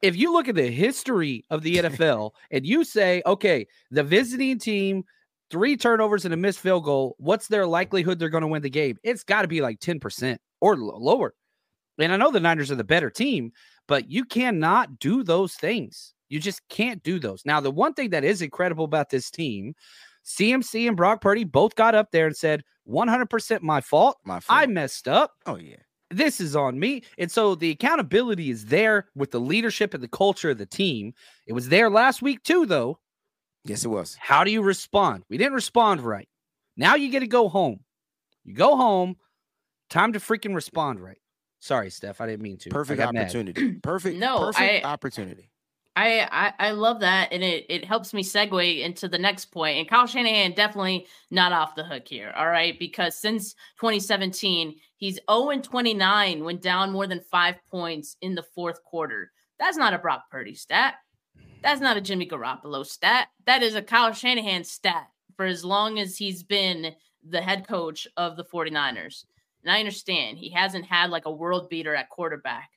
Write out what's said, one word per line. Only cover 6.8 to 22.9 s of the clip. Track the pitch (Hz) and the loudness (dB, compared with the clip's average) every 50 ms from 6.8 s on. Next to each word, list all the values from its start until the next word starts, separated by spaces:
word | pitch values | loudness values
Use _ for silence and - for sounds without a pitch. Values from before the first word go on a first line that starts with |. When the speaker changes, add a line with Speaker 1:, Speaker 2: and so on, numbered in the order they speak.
| 160 | 2
Speaker 1:
goal, | 147 143 135 135 131 - _ | 2 2 2 2 0 -4 _
what's | 131 147 196 214 - | 0 0 2 2 2
their | - 214 208 196 | 0 0 2 2
likelihood | 175 165 170 185 190 - 190 170 175 185 170 | 2 2 0 0 0 0 0 2 2 0 0
they're | 165 160 | -2 0
gonna | 156 165 160 156 | 0 0 0 0
win | 156 156 147 | -2 -2 -4
the | 139 | -2
game?" | 127 147 151 139 117 98 _ | -2 0 0 0 -2 -4 _
It's | 214 247 214 - | -4 -4 -4 -2
gotta | - 202 214 202 | 0 2 2 2
be, | 175 165 160 | 0 0 0
like, | 143 123 113 104 | 0 0 -2 -4
ten | - - 175 151 | -4 -4 -4 -4
percent | - 107 - - 120 131 123 - _ _ _ _ | -4 -8 -8 -4 -4 -4 -4 -4 _ _ _ _
or | - 190 214 | 4 4 4
l-, | 147 117 104 - - | 4 -2 -8 -10 -4
lower. | 117 139 196 262 196 127 - _ _ _ _ _ _ _ _ _ _ _ _ - | 2 2 2 2 2 -4 -6 _ _ _ _ _ _ _ _ _ _ _ _ 0
And | 151 165 180 | 0 2 4
I | |
know | 190 233 294 294 | 4 4 4 4
the | 208 | 4
Niners | 165 170 165 156 143 131 143 | 4 4 2 2 0 -4 -2
are | |
the | 127 110 | -4 0
better | 101 147 170 160 120 | 2 2 2 2 0
team, | - - 226 285 262 165 120 113 - _ _ _ _ _ _ | -2 -2 -2 -2 0 -2 -4 -6 -10 _ _ _ _ _ _
but | _ 143 139 123 - | _ 0 0 0 -2
you | 135 208 254 | -4 -4 -4
cannot | 240 - 226 254 254 226 165 156 160 185 233 247 175 139 117 | -2 -2 -2 0 0 0 2 2 4 4 4 2 0 -4 -6
do | - 135 202 262 262 | -4 -2 0 0 2
those | 170 165 175 196 180 - | 2 2 2 2 0 -4
things. | - - 156 226 240 143 - - - - - _ _ _ _ | -6 -4 -2 -2 -2 -4 -8 -12 -18 -20 -20 _ _ _ _
You | 139 151 | -8 -6
just | 156 202 190 - _ _ | -6 -6 -8 -8 _ _
can't | - - 214 247 240 180 _ | -4 -4 -4 -4 -4 -6 _
do | 151 185 185 | -4 -4 -2
those. | 143 110 95 95 - | -4 -6 -8 -6 -4
Now, | 143 147 151 | 0 0 2
the | 139 139 | 2 0
one | 135 156 180 208 262 | 0 2 0 0 0
thing | - 277 226 | -2 -4 -2
that | 175 156 135 | -2 0 2
is | 151 208 185 | 2 0 0
incredible | 170 147 - - 180 180 170 156 160 | -2 -8 -4 -2 -2 -2 0 -2 -4
about | 151 147 156 143 - | 0 0 0 0 0
this | - 131 123 - | -2 -4 -4 -4
team, | - - 165 147 110 101 98 117 156 _ _ - - - - - _ _ _ | -8 -6 -6 -6 -6 -6 -8 -10 -12 _ _ -20 -20 -20 -20 -20 _ _ _
C | - - - 185 214 | -14 -2 0 2 2
M | 247 262 240 | 2 2 0
C | - - 226 233 240 | -2 -4 -2 0 0
and | 226 | 2
Brock | 170 175 190 220 214 | 4 4 2 2 2
Purdy | - 196 202 220 233 | 2 2 2 2 0
both | 175 - 131 175 220 - | 0 4 4 4 4 4
got | - 220 226 226 | 4 4 6 6
up | 214 214 - | 4 4 4
there | - 165 160 | 2 2 2
and | 156 151 | 2 0
said, | - - 160 151 147 147 _ _ _ _ | 0 0 0 0 0 -2 _ _ _ _
"One | - | -4